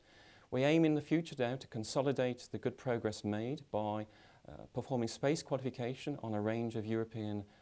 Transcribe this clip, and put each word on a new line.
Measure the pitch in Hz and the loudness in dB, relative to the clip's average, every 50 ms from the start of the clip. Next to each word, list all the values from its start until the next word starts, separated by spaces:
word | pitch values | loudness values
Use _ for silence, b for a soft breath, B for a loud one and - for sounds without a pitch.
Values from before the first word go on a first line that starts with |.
| B B B B B B B B B B | B B B B B B B B B B
We | - 127 135 | 0 2 4
aim | 147 160 165 165 | 6 8 8 8
in | 156 151 | 6 6
the | 147 | 4
future | 143 - 151 165 165 - 143 | 2 2 2 2 2 0 0
now | 131 120 117 131 | 0 0 0 0
to | 135 - | -4 -6
consolidate | - - 113 110 - - 143 131 143 127 135 127 123 123 - - - | -8 -6 -6 -4 -2 0 2 2 2 4 2 2 0 0 -4 -8 -8
the | - | -6
good | 104 - 123 - | -2 -2 -2 -2
progress | - - 131 117 113 - 107 104 - - | -2 -2 0 0 2 0 -2 -2 -2 -2
made | 104 104 107 113 127 147 156 - - | -2 0 0 -2 -4 -4 -6 -6 -2
by, | - 104 107 104 107 107 107 - B B B B B B B | -2 0 0 0 -2 -2 -4 -8 B B B B B B B
uh, | - 73 53 - - - | -18 -16 -16 -14 -8 -6
performing | 127 - - 135 120 113 110 | -6 -4 -2 0 0 0 -2
space | - - 139 139 151 - - | -2 0 0 2 2 0 0
qualification | - 147 123 131 127 - - 120 123 135 - - 151 143 127 117 | -2 -2 -2 -2 -4 -4 -4 -4 -4 -4 -4 -6 -6 -6 -4 -4
on | 113 107 | -2 0
a | 104 | 0
range | 104 110 113 117 117 113 113 | 2 2 0 0 0 -2 -2
of | 113 104 | -4 -2
European | 110 113 110 113 113 - 113 107 107 104 104 101 B B B | 0 0 0 -2 -2 -4 -6 -4 -4 -4 -4 -6 B B B